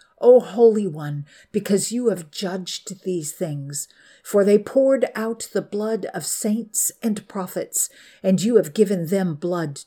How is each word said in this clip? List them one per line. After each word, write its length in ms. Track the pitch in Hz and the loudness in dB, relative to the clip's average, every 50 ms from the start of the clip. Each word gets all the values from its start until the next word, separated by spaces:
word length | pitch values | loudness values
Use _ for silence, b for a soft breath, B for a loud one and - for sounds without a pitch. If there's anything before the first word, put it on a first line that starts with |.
| b b b - | b b b 2
O 180 | - 240 247 247 | 6 8 8 8
Holy 480 | - - 185 220 233 226 214 214 208 | 6 2 2 6 6 6 6 4 0
One, 380 | 190 151 156 151 147 147 143 143 B B B B B | -4 -6 -8 -8 -8 -8 -8 -10 B B B B B
because 400 | - 214 202 - 202 190 190 - | -6 -4 -2 0 0 0 0 -2
you 200 | 220 247 247 233 | -4 -2 0 0
have 200 | 196 175 165 151 | 0 -2 -4 -12
judged 720 | - - 202 180 180 190 185 - - - - - 190 - - | -12 -8 -8 -6 -6 -8 -8 -10 -12 -12 -12 -14 -16 -10 -8
these 300 | 190 180 175 151 147 - | -6 -6 -4 -6 -8 -8
things. 560 | - 180 160 147 143 139 139 147 143 - b b b b b b b b | -6 -6 -6 -6 -8 -8 -10 -10 -10 -12 b b b b b b b b
For 220 | - - 202 196 | 0 2 2 6
they 140 | 202 202 208 | 6 6 4
poured 520 | 202 - - 269 269 269 269 262 240 - - | 4 2 2 4 4 4 4 2 0 -2 -2
out 320 | 214 220 226 233 226 - - - | -4 -6 -6 -6 -8 -10 -8 -6
the 100 | 202 - | -6 -6
blood 440 | - - 208 208 220 226 220 202 - - | -6 -6 -6 -4 -2 -4 -4 -6 -8 -8
of 100 | 185 - | -8 -8
saints 680 | - - - - 214 214 233 220 - - - - - - _ - | -8 -6 -4 -2 -2 -2 -2 -4 -6 -6 -4 -4 -4 -6 _ -4
and 240 | 233 208 208 - | -4 -4 -4 -6
prophets, 640 | - - 202 180 180 - 185 160 - - - - B B B B B B B B | -10 -10 -8 -8 -8 -6 -8 -8 -6 -4 -4 -4 B B B B B B B B
and 180 | 190 190 170 | 2 2 2
you 140 | 165 226 247 | 4 4 4
have 180 | 214 - 151 - | 4 4 4 2
given 320 | - 214 185 202 180 170 | 2 2 2 2 -2 -2
them 280 | 151 196 196 190 180 156 | -2 0 0 0 0 -2
blood 400 | 143 - 175 180 175 165 151 139 - - | -4 -4 -4 -2 -2 -4 -4 -8 -10 -14